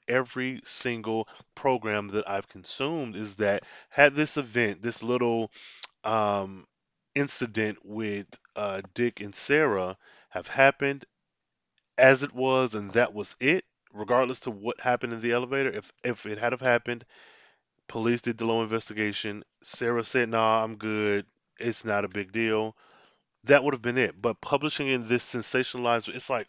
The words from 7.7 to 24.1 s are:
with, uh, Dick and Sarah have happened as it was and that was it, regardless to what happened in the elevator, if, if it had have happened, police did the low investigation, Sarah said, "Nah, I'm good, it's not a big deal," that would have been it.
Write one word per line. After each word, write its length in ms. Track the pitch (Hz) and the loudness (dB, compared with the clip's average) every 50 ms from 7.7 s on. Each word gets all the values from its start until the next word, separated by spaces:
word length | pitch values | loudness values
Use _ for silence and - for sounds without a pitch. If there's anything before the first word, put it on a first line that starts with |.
| 101 - - | -2 -6 -10
with, 440 | 95 107 110 110 104 101 101 98 - - - _ _ - | -10 -8 -6 -4 -4 -4 -4 -6 -10 -16 -20 _ _ -8
uh, 280 | 104 104 101 95 98 95 95 _ | -6 -4 -4 -4 -6 -8 -8 _
Dick 260 | - 120 120 - - | -2 0 0 -2 -4
and 160 | 101 104 98 | -10 -12 -10
Sarah 640 | - - - 139 151 156 131 104 95 92 92 95 - _ - - - _ _ | -8 -2 0 2 2 4 2 2 0 -2 -2 -6 -10 _ -20 -20 -20 _ _
have 180 | - 92 90 - | -10 -10 -8 -4
happened 560 | - 135 135 139 - - 139 139 139 139 - - _ _ _ _ _ _ _ _ _ _ _ _ _ _ _ _ _ - | 2 4 6 6 4 2 0 -4 -4 -4 -10 -18 _ _ _ _ _ _ _ _ _ _ _ _ _ _ _ _ _ 8
as 260 | 131 131 135 127 139 | 10 10 10 8 4
it 100 | 139 120 | -2 -4
was 400 | 127 131 131 131 131 131 120 107 | -2 2 2 4 4 2 2 0
and 200 | 107 101 98 92 | -4 -6 0 2
that 200 | 113 123 - 101 | 4 4 4 2
was 220 | 104 98 - - - | -4 -10 -10 -8 -2
it, 240 | 123 139 175 - - _ _ _ _ _ - | 2 2 2 2 -2 _ _ _ _ _ -14
regardless 440 | 104 107 113 123 127 131 123 131 - | -10 -2 2 4 4 4 2 0 -4
to 100 | - 127 | -8 -8
what 300 | 110 98 101 117 127 - | -8 -6 -6 -6 -6 -2
happened 340 | - 127 123 120 - 120 117 | 0 0 0 0 -2 -4 -6
in 80 | 113 | -4
the 120 | 110 120 117 | -2 0 0
elevator, 360 | 123 123 123 135 139 135 127 | 0 0 0 -2 -2 -2 -2
if, 240 | 98 107 - - - _ - | -4 -6 -10 -12 -14 _ -6
if 220 | 123 117 - - | -6 -4 -4 -6
it 140 | 107 107 107 | -8 -6 -4
had 120 | 117 120 | -2 -2
have 100 | 127 123 | -2 0
happened, 440 | 131 127 120 120 - 120 120 117 - - _ - - - - - _ _ _ _ _ _ _ _ _ - | 2 2 2 2 0 -4 -8 -8 -10 -16 _ -20 -20 -20 -20 -20 _ _ _ _ _ _ _ _ _ -10
police 360 | - 117 110 117 120 117 - | -6 -2 0 2 0 0 0
did 160 | 120 113 110 | -4 -4 -2
the 60 | 113 113 | 0 0
low 160 | 113 113 113 | 0 0 0
investigation, 800 | 107 110 113 - - 107 107 107 104 101 - - 107 104 104 104 - _ _ | 0 -2 -4 -4 -6 -4 -2 -2 -2 -2 -4 -6 -6 -8 -10 -12 -18 _ _
Sarah 420 | - - - - 123 117 120 117 113 | -14 -12 -8 -4 -2 0 0 0 -2
said, 260 | - - 131 120 113 | 0 2 2 2 2
"Nah, 340 | 113 113 110 110 110 113 110 | 2 4 4 4 4 4 2
I'm 140 | 113 110 104 | 0 -4 -6
good, 500 | - 110 107 107 107 104 101 101 101 - _ _ _ _ _ - | -6 -4 -2 0 0 2 0 0 -2 -6 _ _ _ _ _ -6
it's 260 | - 120 110 - - | -6 -4 -4 -4 -4
not 180 | 110 104 101 101 | -2 -2 -2 -2
a 40 | 95 | -2
big 240 | 92 104 98 92 | -4 -8 -8 -6
deal," 440 | 98 113 113 110 110 110 110 110 - _ _ _ - - _ _ _ _ _ _ _ _ - | -4 -2 0 0 0 0 0 -2 -6 _ _ _ -20 -20 _ _ _ _ _ _ _ _ 4
that 200 | - 139 139 131 | 6 6 6 6
would 120 | 147 139 | 4 -2
have 80 | 120 110 | -2 -2
been 160 | 120 120 131 | -2 0 2
it. 200 | 120 98 | 0 0